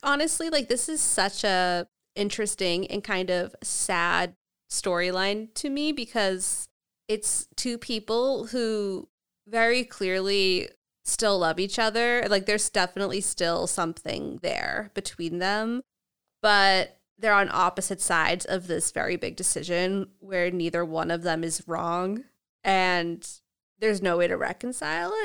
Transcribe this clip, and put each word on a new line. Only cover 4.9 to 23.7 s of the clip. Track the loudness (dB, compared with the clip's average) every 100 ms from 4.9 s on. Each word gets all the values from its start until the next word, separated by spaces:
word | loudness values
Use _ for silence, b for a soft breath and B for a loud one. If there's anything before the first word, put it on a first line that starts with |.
| 0 0 0 0 -2 -6 -6
to | -4
me | -2 -2
because | -2 -4 0 0 0 -2 -4 -8 _ _ _ -4
it's | -2 -2 -2 -4 -6
two | -4 -4
people | -6 -6 -2 0 2 0 -2
who | -2 0 0 -2 -6 -10 _ _ _ -6
very | 0 2 2
clearly | 0 -4 -2 0 2 2 2 2 -2 -12 _ _
still | -4 0 2 4
love | 2 0
each | -2 0
other. | 0 2 2 2 2
Like, | 2 2
there's | 0 2
definitely | 0 0 0 -2 -2
still | -4 0 0 0 0
something | -2 -2 -4 -6 -6 -6 -6
there | -4 -2 -4 -6 -6 -8
between | -8 -6 -4 -2
them, | 0 0 0 -4 -6 _ _ _ _ _
but | 4 8 8 6 2 -6 _ -4
they're | 4
on | 4 4
opposite | 4 2 2 -4 -2
sides | 0 2 2 0 -2
of | -4 -2
this | -2 -2
very | -2 -2 -2
big | -6 -4
decision | -2 -2 -2 0 0 0 -4 _
where | -6 -2 0
neither | 0 -2 0
one | -2 -2 -2
of | -2
them | -2 -2
is | -2 -4 -4
wrong | -4 -2 -2 -2 -4 -8 _ _ _
and | 0 2 4 2 0 -6 -10 -18 _ _ _